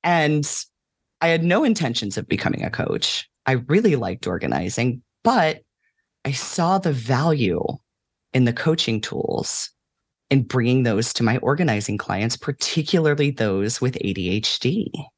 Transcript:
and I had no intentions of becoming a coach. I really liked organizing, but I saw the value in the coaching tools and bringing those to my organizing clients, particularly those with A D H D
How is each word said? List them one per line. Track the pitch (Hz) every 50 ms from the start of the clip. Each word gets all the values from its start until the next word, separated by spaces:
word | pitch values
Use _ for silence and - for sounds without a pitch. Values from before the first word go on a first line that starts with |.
and | - 175 175 165 151 151 151 151 143 - - - - _ _ _ _ _ _ _ _ _ _ _
I | 165 170
had | 165 165 165
no | 175 175 226 311
intentions | 262 220 - 165 123 117 - 110 101 - 110
of | 101 -
becoming | 85 98 - - - - -
a | -
coach. | - - - - - - - - - - - _ _ _ _
I | 131
really | 131 123 123 127 151 202 233 208 156
liked | 127 110 92 90 - -
organizing, | 90 90 85 - 67 60 69 87 90 - - 117 127 120 127 _ _ _ _
but | _ 220 262 226 165 160 156 - _ _ _ _ _ _ _ _ _ _ _ _ _
I | 139
saw | 135 - - - - - 170 170 190 196
the | 190 170
value | 143 127 110 113 131 127 147 170 156 143 120 95 85 80 - - - - _ _ _ _ _ _ _ _ _ _
in | - 131 127
the | 120
coaching | 117 - - 160 160 165 - - 113 107
tools | 104 - - - - - - - - - - - - - _ _ _ _ _ _ _ _ _ _ _ _
and | 139 135 123 -
bringing | - 127 117 120 127 131
those | 127 117 107 101 117 - -
to | -
my | 120 113 113 120
organizing | - 117 143 156 180 143 110 104 101 - 104 101
clients, | - - 98 95 104 117 -
particularly | - - - 139 _ - - - 165 147 - - 170 156 151 147 147 143 143
those | 135 - 113 107 95 98 101 110 - -
with | 127 123 123 -
A | - 98
D | 92 95 90 90
H | 92 110 107 - - -
D | - 123 170 220 - - - - 143 - _